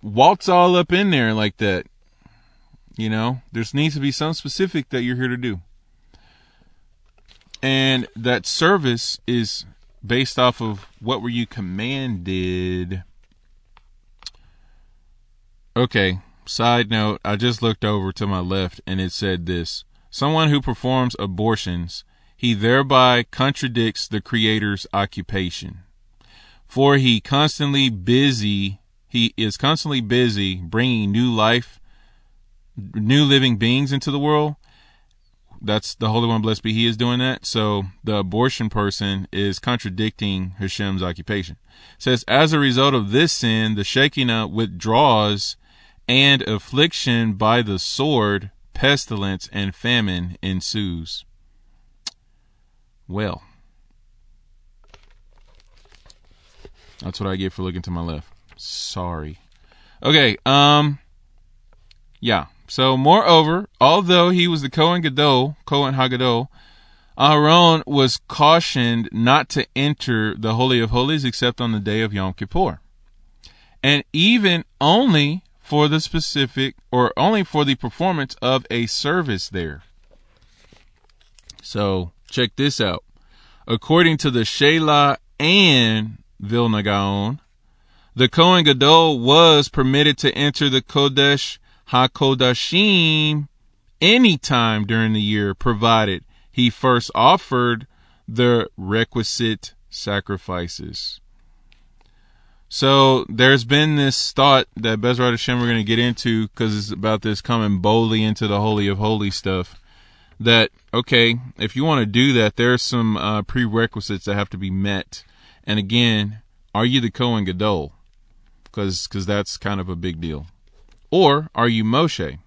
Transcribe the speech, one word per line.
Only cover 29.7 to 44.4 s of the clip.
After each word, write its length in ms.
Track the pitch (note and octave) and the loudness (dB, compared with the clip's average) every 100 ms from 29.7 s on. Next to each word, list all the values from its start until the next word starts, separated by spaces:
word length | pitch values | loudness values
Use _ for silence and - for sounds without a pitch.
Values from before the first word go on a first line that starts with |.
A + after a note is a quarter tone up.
| D#3 D#3 C3+ | -2 -4 -6
busy 560 | G#2+ A#2+ B2 G2+ G2 F#2 | -2 0 0 0 -4 -6
bringing 560 | E2+ G#2+ B2+ A#2 G2+ | -6 -2 0 0 -2
new 200 | G#2 B2 | 0 0
life, 480 | A2+ A2 A#2+ A#2+ - - - _ _ _ _ _ _ _ - | 0 2 0 -2 -16 -20 -20 _ _ _ _ _ _ _ -18
new 480 | F#2+ A2 G#2+ C#3 | -12 -6 2 2
living 320 | D3 C#3 C3 A2 | 4 4 2 0
beings 360 | A2+ B2+ C#3 | 0 0 0
into 200 | C#3 D3+ | -4 -4
the 80 | C#3+ | -4
world." 340 | D3 D3+ D3+ D3 _ _ _ _ _ _ _ _ _ - | 0 0 -2 -6 _ _ _ _ _ _ _ _ _ -12
That's 360 | G#2 G#2+ - - | -4 -4 -4 -6
the 140 | A2+ | -2
Holy 180 | A2 A#2 | 0 0
One, 120 | A2+ | 0
blessed 220 | A2 A2 | -2 -4
be 100 | A2 | -4
He, 140 | A2 A#2 | -2 -2
is 100 | A2 | 0
doing 220 | A#2+ B2 | -2 -2
that. 260 | B2+ B2+ | -2 -4
So 420 | - A2+ G#2+ G#2 F#2+ - | -6 -4 -2 -2 -6 -10
the 100 | - G#2+ | -6 -4
abortion 520 | F#2+ G#2 B2+ - A2 | -2 0 -2 -2 -4
person 580 | A2 G2+ - G2+ F#2+ F#2+ | -2 -4 -4 -4 -4 -6
is 260 | F#2+ G2+ F#2 | -4 -4 -4
contradicting 960 | - B2 G2+ F#2 A2 - G2+ F#2+ F#2 F#2+ | -4 -4 -6 -6 -6 -4 -6 -4 -6 -8
Hashem's 440 | F#2+ - G2+ F#2+ | -8 -6 -6 -4
occupation. 540 | F2+ F2+ E2+ G#2 E2+ - _ _ - _ | -6 -8 -6 -6 -6 -14 _ _ -20 _
It 60 | |
says, 220 | - B2 - | -2 -2 2
"As 240 | C3 D#3 | 2 4
a 80 | D#3 | 2
result 340 | C#3 B2 C#3 | 2 2 2
of 160 | C3+ G2+ | 2 0
this 220 | A#2 D#3+ | 2 2
sin, 420 | - A#2+ A2 A2 | 0 -2 0 0
the 80 | G#2 | -2
Shekinah 640 | G2 B2+ C#3+ C#3+ B2+ A2+ | -2 0 0 0 -2 -2